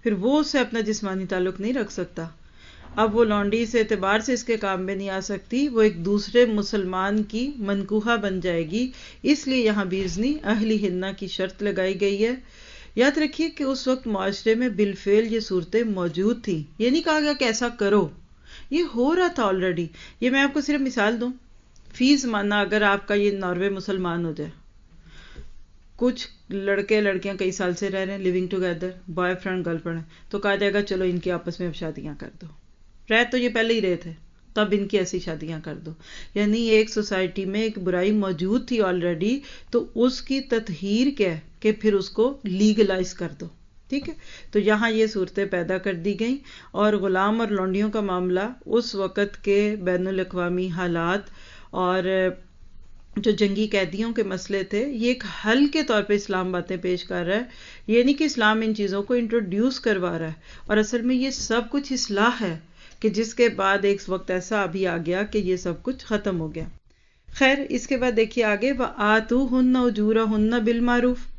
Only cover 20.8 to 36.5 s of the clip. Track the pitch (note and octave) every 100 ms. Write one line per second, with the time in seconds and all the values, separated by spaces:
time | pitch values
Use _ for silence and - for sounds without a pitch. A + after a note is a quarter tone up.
20.8 | C4 B3+ G#3 A3+ B3 B3+ - - - -
21.8 | - - B3 C#4+ B3+ G#3+ G3+ G#3 G3+ G#3+
22.8 | G#3 G3+ G3+ G3+ G3+ G3+ F#3 F3+ G3 G3
23.8 | F#3 F#3+ F3+ E3+ E3+ D3+ D3+ - - -
24.8 | - - - - - - - - - -
25.8 | - - B3 - - - - G3 G3 G3
26.8 | G3+ G#3+ G#3 F#3 G3 G3 F#3+ F3+ F3+ F3+
27.8 | G3 F#3+ F#3+ G3 F#3 F3+ F#3 F#3+ F3+ E3
28.8 | F3+ F#3 - E3 F3+ F#3 F#3+ F#3 E3+ E3
29.8 | E3+ E3 D#3+ - - G3+ G3+ G3 G3+ G3+
30.8 | G3+ F#3 F#3 F3 F3+ E3+ E3+ E3 F3 D3+
31.8 | D#3+ D#3 D3+ C#3+ - - D#3+ - - -
32.8 | - - - A3 A#3+ B3+ A#3+ A3+ A3+ A#3
33.8 | F#3+ F3 E3+ D#3+ - - - - G#3 G3+
34.8 | G3 G#3 F3+ F3+ F3+ D#3 D#3 D#3 D#3 D3
35.8 | D#3+ D#3+ - - - G3+ G#3